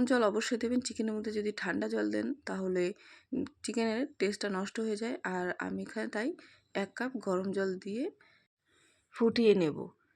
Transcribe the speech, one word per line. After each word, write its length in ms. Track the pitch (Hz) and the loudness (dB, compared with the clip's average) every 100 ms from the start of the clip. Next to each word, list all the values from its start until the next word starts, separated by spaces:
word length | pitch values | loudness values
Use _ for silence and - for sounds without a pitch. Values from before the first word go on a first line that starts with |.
জল 180 | 247 254 | 4 6
অবশ্যই 340 | 208 214 - 233 | 4 2 0 0
দেবেন। 220 | 233 247 | 0 0
চিকেনের 340 | 247 226 220 | 0 -2 -2
মধ্যে 180 | 214 214 | -2 -2
যদি 180 | 214 208 208 | -2 -2 -2
ঠান্ডা 300 | 190 202 214 | -2 -2 0
জল 180 | 220 208 | 0 0
দেন 160 | 214 226 277 | 0 0 -4
তাহলে, 400 | - 190 190 180 180 - - - _ | -6 -4 0 2 0 -2 -12 -20 _
উম, 160 | 254 294 _ | -4 -4 _
চিকেনের 400 | - 220 226 220 294 - | -6 0 0 0 -4 -2
টেস্টটা 320 | 196 208 202 | -2 0 -2
নষ্ট 260 | 185 202 - | -2 -4 -4
হয়ে 160 | 220 208 | -2 -2
যায়। 200 | 226 269 | -4 -6
আর 220 | - 185 180 - | -4 -2 -2 -4
আমি 220 | 185 190 | -6 -6
এখানে 240 | 190 220 220 | -6 -6 -4
তাই 200 | 214 254 359 - - _ | -4 -4 -6 -14 -20 _
এক 160 | 196 196 | -4 -4
কাপ 180 | - 247 233 | -4 -6 -4
গরম 300 | 202 185 190 | -2 0 0
জল 180 | 190 190 185 | 0 -2 -2
দিয়ে 260 | 196 220 359 - _ _ _ _ _ _ _ _ _ | -6 -4 -4 -8 _ _ _ _ _ _ _ _ _
ফুটিয়ে 400 | - 233 226 226 | 2 2 6 6
নেব। 220 | 196 156 139 - - _ | 8 4 0 -8 -14 _